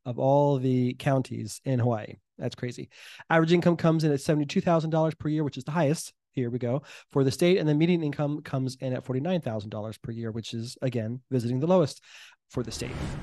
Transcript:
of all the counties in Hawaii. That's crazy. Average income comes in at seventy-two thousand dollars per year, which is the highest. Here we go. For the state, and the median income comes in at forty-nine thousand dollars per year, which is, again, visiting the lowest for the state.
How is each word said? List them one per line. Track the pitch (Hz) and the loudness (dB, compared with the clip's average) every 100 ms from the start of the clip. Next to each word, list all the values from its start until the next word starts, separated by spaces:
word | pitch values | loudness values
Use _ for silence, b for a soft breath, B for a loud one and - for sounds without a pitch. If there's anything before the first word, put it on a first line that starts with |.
| 131 | -8
of | 120 | 0
all | 131 143 143 139 | 4 4 4 2
the | 131 127 123 127 | 2 2 0 0
counties | 147 135 127 117 110 - 143 | 0 0 0 -6 -10 -8 -2
in | 127 | 0
Hawaii. | 120 110 107 104 _ - | 2 0 -6 -16 _ -8
That's | 123 - | -8 -6
crazy. | 123 120 131 B B B - | -10 -10 -16 B B B 2
Average | 165 165 | 2 6
income | 175 175 165 | 4 4 4
comes | 165 160 | 2 4
in | 156 | 2
at | 139 | 2
seventy-two | - 151 143 190 | 2 0 0 0
thousand | 185 165 156 | 2 2 2
dollars | 160 160 | 0 0
per | 156 151 | -2 -2
year, | 151 | -2
which | 143 127 | -2 -4
is | 139 | -4
the | |
highest. | 156 143 165 - - _ | 0 2 0 -6 -18 _
Here | - 120 | -4 -2
we | 123 | -2
go. | 120 135 B B B | -2 -2 B B B
For | 139 | 2
the | 135 | 2
state, | - 175 190 | 4 4 4
and | 156 | 4
the | 147 | 4
median | 170 175 | 4 2
income | 151 139 147 147 | 0 -2 -2 -4
comes | - 135 131 127 | -4 -4 -4 -4
in | 131 | -6
at | 127 131 | -4 -4
forty-nine | 127 160 180 | -4 0 -2
thousand | 127 110 104 | -2 -6 -6
dollars | 107 107 107 | -8 -10 -10
per | - | -10
year, | 113 113 | -8 -6
which | 113 - 117 | -8 -8 -8
is, | 117 - | -8 -6
again, | 131 120 110 127 - | -4 -2 -4 -6 -4
visiting | 131 117 127 | -2 0 0
the | 160 | 2
lowest | 185 147 - B B B B _ | 4 2 -2 B B B B _
for | 131 | -8
the | 113 | -6
state. | - 127 - - - | -8 -8 -6 -8 -8